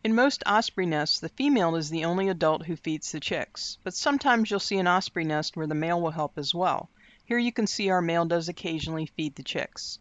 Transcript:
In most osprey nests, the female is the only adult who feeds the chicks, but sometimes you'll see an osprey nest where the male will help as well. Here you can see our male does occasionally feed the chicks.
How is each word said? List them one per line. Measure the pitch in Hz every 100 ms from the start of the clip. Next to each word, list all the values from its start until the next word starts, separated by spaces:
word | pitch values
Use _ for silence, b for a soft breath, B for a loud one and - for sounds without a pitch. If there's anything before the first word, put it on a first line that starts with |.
In | 220
most | 226 269 - -
osprey | 208 233 - 180
nests, | 151 156 -
the | 165
female | - 180 202 170 165
is | 151
the | 160 165
only | 180 196
adult | 175 160 156 165
who | 165
feeds | - 151 -
the | 156
chicks, | - 165 - - - -
but | 190 -
sometimes | 302 285 269 233 220
you'll | 202
see | - 196
an | 180
osprey | 180 - 180
nest | 160 151 151 165
where | 156
the |
male | 151 165 175
will | 165
help | 160 147 -
as | 143
well. | 170 180 - - b b b
Here | _ 240
you | 240
can | 233 208
see | - 196
our | 185
male | 170 170 170
does | 170 165
occasionally | 175 175 160 160 160 156
feed | - 156
the | -
chicks. | 135 - 131 - - -